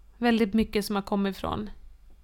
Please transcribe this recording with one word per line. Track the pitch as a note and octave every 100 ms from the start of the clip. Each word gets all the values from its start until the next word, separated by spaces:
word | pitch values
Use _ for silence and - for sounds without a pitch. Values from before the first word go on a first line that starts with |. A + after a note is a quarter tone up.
| - -
väldigt | A#3+ A#3 A3+
mycket | A3 G#3+ G#3+
som | G3+ G3+
har |
kommit | G3 G#3 G3 F#3+
från | D#3+ - G3 - - - - -